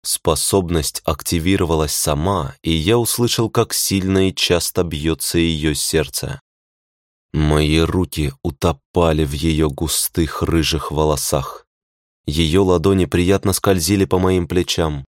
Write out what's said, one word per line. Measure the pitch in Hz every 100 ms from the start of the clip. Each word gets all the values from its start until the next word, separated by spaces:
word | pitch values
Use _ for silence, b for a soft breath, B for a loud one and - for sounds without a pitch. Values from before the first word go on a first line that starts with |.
Способность | - - - 76 - 101 85 82 69 -
активировалась | - - - 85 82 95 85 80 78
сама, | - - 73 85 95 67 -
и | 80
я | 82 78 120
услышал, | 113 - 120 - 110
как | - 110
сильно | - - 95 95 95 95
и |
часто | - - 87 - -
бьётся | 87 78 80 80 - 85
её | 85 78 78
сердце. | 71 - 80 69 - - - _ _ _ _ _ _ _ _ _
Мои | 78 76 76 76 80
руки | 80 87 87 - 73 67
утопали | - 69 85 69 _ 90 82 78
в | 76
её | 71 82 78 78
густых | 67 80 - - - 78 -
рыжих | 80 82 73 78 -
волосах. | 71 78 71 - 71 - - _ _ _ _ _ _
Её | - 73 80 90
ладони | 95 87 92 98
приятно | 85 87 90 98 101
скользили | 92 - 92 78 101
по | 95 92
моим | 92 92 87
плечам. | 90 85 - 82 73 67